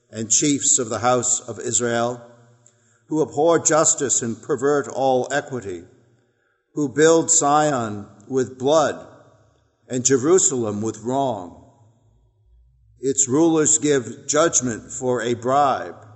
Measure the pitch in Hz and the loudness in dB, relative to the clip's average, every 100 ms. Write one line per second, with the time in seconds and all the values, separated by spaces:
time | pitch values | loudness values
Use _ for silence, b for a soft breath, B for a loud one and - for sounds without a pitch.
0 | _ 107 110 - 151 139 - 139 113 113 | _ -10 -2 0 0 0 0 0 0 -2
1 | 120 127 113 - - 107 - 117 120 117 | 2 2 0 -4 -6 -10 -4 -2 0 0
2 | 120 123 - - - _ _ b b b | -2 -4 -14 -20 -20 _ _ b b b
3 | b 151 135 120 165 165 - 156 160 - | b -2 -2 0 4 4 4 4 4 2
4 | 135 - 120 110 - 135 135 147 120 110 | 0 -2 -2 -8 -6 -2 0 0 -2 -2
5 | 135 127 123 139 143 127 98 87 87 _ | 2 2 0 -4 -4 -8 -8 -12 -14 _
6 | _ _ _ _ _ _ _ - 143 117 | _ _ _ _ _ _ _ -4 -4 4
7 | 160 165 143 - 143 147 151 135 113 104 | 4 6 4 0 2 2 2 0 -4 -8
8 | 104 - - 131 127 127 127 160 135 85 | -12 -18 -6 -4 -4 -4 2 2 2 -2
9 | - - - _ _ _ _ _ - 127 | -12 -20 -20 _ _ _ _ _ -10 -4
10 | 120 135 135 185 - 131 110 104 110 107 | 0 2 4 2 2 -2 -4 -4 -6 -6
11 | 107 135 135 107 87 - - _ _ _ | -6 -2 -2 -4 -10 -18 -20 _ _ _
12 | _ _ _ _ _ _ _ _ _ _ | _ _ _ _ _ _ _ _ _ _
13 | 131 135 - 135 165 160 147 - 143 139 | -4 -2 0 2 4 4 2 0 2 0
14 | 113 117 - 147 165 160 123 104 - - | -2 -12 -4 0 2 0 -2 -6 -10 -8
15 | 127 123 113 117 117 135 143 107 87 85 | -4 -2 -2 -4 0 2 2 0 -6 -14
16 | - | -20